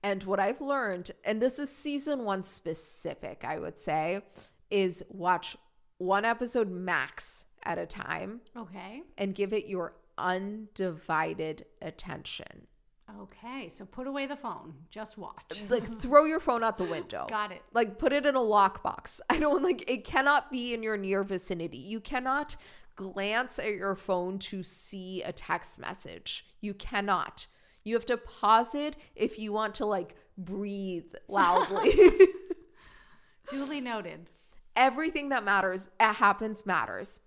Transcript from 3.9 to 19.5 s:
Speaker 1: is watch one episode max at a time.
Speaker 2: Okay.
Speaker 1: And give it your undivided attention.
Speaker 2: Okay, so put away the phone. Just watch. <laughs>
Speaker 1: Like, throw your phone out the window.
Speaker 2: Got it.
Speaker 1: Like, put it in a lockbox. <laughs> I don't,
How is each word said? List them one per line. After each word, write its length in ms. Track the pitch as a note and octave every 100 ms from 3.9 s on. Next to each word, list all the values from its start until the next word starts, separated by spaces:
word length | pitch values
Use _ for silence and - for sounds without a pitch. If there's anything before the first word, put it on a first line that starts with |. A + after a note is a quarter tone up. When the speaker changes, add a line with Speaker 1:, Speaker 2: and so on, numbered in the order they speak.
| D#3+ D#3 F#3+ - - - _ _
Speaker 1:
is 320 | G#3 F#3+ F3 -
watch 480 | F#3+ F3 F3 - - _ _ _ _
one 260 | F3+ G3
episode 460 | A3 A#3 A#3+ A#3+ G#3
max 760 | F3+ F#3 D#3+ C3+ - - - - _
at 160 | - A3
a 80 | E3+
time. 560 | G3+ - D#3+ F#3+ A3+ - A#3+
Speaker 2:
Okay. 460 | G3 F#3+ F#3+ A#3+ E4+ -
Speaker 1:
And 160 | G3
give 180 | F#3+ G3
it 140 | G#3+ -
your 280 | F#3+ E3 - _ -
undivided 1500 | F3 F#3 G3 G#3+ G#3+ - F#3+ D#3+ - D#3+ D#3+ D#3+ D#3 D3+ - _
attention. 840 | D3 E3 F3+ D3 - - - - - _ _ _ - G#3
Speaker 2:
Okay, 480 | G3 - A#3 C4 F#3
so 160 | -
put 220 | F#3+ - B3+
away 200 | C#4 C4+
the 100 | C#4
phone. 500 | B3+ - - C#3+ E3
Just 280 | G#3 A3 -
watch. 440 | F#3 - - G#3 G3+
<laughs> 20 |
Speaker 1:
Like, 320 | A#3+ G#3+ A3+
throw 240 | A#3+ D4
your 160 | D#4 D#4+
phone 220 | D#4+ A#3+
out 160 | A3+ G#3+
the 60 |
window. 420 | F3+ D#3+ - E2+ C2
Speaker 2:
Got 220 | A3 G#3
it. 100 | F#3 -
Speaker 1:
Like, 260 | A3+ A3+ G3
put 140 | C#4+
it 120 | C#4+
in 120 | C#4+ C4
a 40 |
lockbox. 800 | A3+ G#3 G3 - - - - -
<laughs> 60 | -
I 80 | -
don't, 240 | D4+